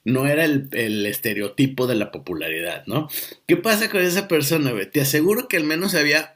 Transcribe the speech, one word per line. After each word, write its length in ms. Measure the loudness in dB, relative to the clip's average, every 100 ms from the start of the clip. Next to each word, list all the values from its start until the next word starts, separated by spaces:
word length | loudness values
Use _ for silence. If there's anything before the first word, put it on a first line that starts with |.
| -2
no 180 | 0 2
era 200 | 2 2
el, 240 | 0 -2
el 340 | -4 -2 -2 -2
estereotipo 800 | -2 -2 -2 -2 0 0 0 -2
de 100 | 0
la 160 | -4
popularidad, 760 | -8 -8 -6 -6 -4 -6 -8 -4
¿no? 220 | -4 -4 -8 -12 -8 0
¿Qué 120 | 2
pasa 320 | 2 0 2
con 120 | 2
esa 280 | 2 0 0
persona, 420 | 0 2 2 0
güey? 180 | -2 -2
Te 120 | 0
aseguro 480 | 2 2 2 2 0
que 80 | 0
al 80 | 0
menos 300 | 0 0 2
había 360 | 2 2 0